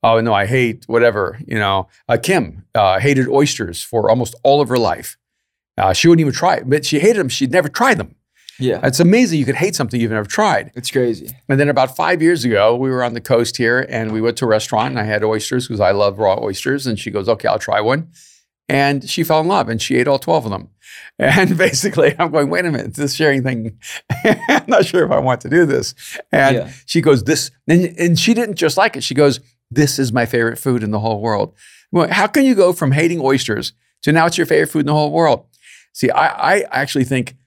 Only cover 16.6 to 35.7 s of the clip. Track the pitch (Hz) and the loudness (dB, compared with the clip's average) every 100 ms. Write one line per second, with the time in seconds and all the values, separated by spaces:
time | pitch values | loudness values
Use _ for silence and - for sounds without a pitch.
16.6 | - 139 135 107 - 101 95 113 117 113 | -4 -4 -4 -6 -6 -6 -2 0 0 -2
17.6 | - 107 107 139 165 _ - _ _ _ | -2 -2 0 -2 -4 _ -20 _ _ _
18.6 | _ 139 139 143 135 - 165 160 160 196 | _ 0 0 0 -4 -6 0 0 2 0
19.6 | 110 113 - 127 123 139 - 160 113 101 | -2 -4 -2 0 0 0 0 -2 0 -8
20.6 | - _ - - - _ - 165 185 170 | -10 _ -20 -20 -20 _ 0 2 2 2
21.6 | 175 - 202 - 143 143 175 156 143 175 | 0 0 -4 2 0 2 -2 0 0 -2
22.6 | 180 143 - - 143 - 156 135 131 123 | -2 -4 -6 -6 -6 0 0 2 -2 -4
23.6 | 110 - - - _ - - - 932 - | -8 -12 -16 -16 _ -4 0 0 0 -2
24.6 | - 220 196 285 208 - 131 123 131 151 | 2 0 2 0 2 0 0 -2 0 2
25.6 | 165 131 - - - - - - 135 123 | 2 0 -4 -12 -16 -16 -4 2 2 2
26.6 | 76 - - 170 165 202 98 156 - _ | -4 -14 -4 0 4 2 2 -2 -4 _
27.6 | - 170 180 170 175 165 - 233 233 190 | 0 2 2 -2 0 2 2 0 0 -2
28.6 | 165 143 214 135 - 127 143 127 _ _ | -2 2 0 -2 -6 2 2 2 _ _
29.6 | _ - 147 - 135 120 117 123 117 117 | _ 0 0 2 -2 0 0 0 0 -2
30.6 | - 123 107 107 110 107 113 104 101 _ | -2 -2 -2 -2 -2 -2 -2 -2 -2 _
31.6 | - _ _ 170 165 180 247 - 269 220 | -20 _ _ 0 0 0 0 2 2 4
32.6 | 180 175 147 139 165 170 135 139 - 110 | 4 2 0 2 0 0 0 0 0 -6
33.6 | 123 _ _ _ - 160 165 165 165 156 | -6 _ _ _ 0 2 2 0 0 0
34.6 | 156 156 143 151 151 156 165 123 _ _ | 0 -2 0 0 0 0 2 0 _ _
35.6 | _ | _